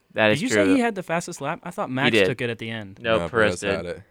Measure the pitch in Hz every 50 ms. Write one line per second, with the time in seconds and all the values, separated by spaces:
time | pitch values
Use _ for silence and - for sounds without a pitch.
0 | _ _ _ 110 107 107 107 147 214 262 110 101 - - 285 262 233 233 202 185
1 | 170 - 165 175 - 185 170 - 139 143 170 - - 180 - 214 185 131 131 131
2 | 139 120 113 107 95 - - - 127 117 117 - 113 113 113 113 104 98 95 101
3 | 120 113 113 107 85 82 123 113 107 104 92 - - - 85 82 85 87 - -
4 | - _